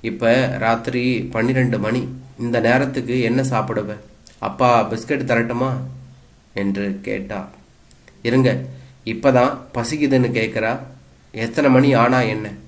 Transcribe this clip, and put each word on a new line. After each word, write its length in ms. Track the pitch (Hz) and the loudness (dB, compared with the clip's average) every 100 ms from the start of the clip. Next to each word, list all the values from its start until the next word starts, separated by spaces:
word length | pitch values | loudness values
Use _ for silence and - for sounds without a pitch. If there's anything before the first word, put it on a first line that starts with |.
இப்ப 540 | 113 - 113 127 123 - | -8 -2 2 4 2 0
ராத்திரி 640 | 113 117 - 123 123 120 | 0 0 0 -2 0 -2
பன்னிரெண்டு 580 | - 110 117 131 123 107 | -4 -2 0 2 2 0
மணி, 280 | 107 123 - - - - | 0 -2 -4 -12 -18 -8
இந்த 200 | 120 117 | -2 0
நேரத்துக்கு 600 | 113 127 139 131 120 127 | 4 2 2 -4 -4 -2
என்ன 200 | 113 127 | 0 0
சாப்பிடுவ? 540 | 131 117 104 107 101 107 - - - - | 0 -2 -2 -4 -6 -10 -16 -20 -20 -10
அப்பா 540 | 104 - 123 117 110 | -10 2 4 4 2
பிஸ்கட் 340 | 113 - 143 127 | -4 -4 -4 0
தரட்டுமா?" 460 | 117 117 120 131 123 - - - - - - _ | 0 0 -2 -2 -4 -8 -14 -20 -20 -20 -20 _
என்று 460 | 98 101 98 101 98 | -4 -2 -2 -4 -6
கேட்டார். 480 | 107 104 98 101 95 - _ _ _ - - - | -6 -8 -6 -10 -10 -18 _ _ _ -20 -20 -8
"இருங்க, 400 | 117 127 127 104 - - - - 113 | 0 2 2 0 -6 -14 -20 -14 -8
இப்பதான் 520 | 113 139 123 131 139 - | 0 2 4 2 0 -8
பசிக்குதுன்னு 560 | 120 117 156 143 131 120 | -6 -4 -2 2 2 2
கேக்குறா, 460 | 113 110 117 110 131 - - - _ _ | 0 -2 -2 -2 -4 -8 -20 -20 _ _
எத்தனை 400 | 107 117 - 143 | -8 -4 0 4
மணி 220 | 127 139 | 6 6
ஆனா 280 | 123 120 127 | 4 4 4
என்ன? 280 | 110 107 104 101 | 0 -2 -8 -12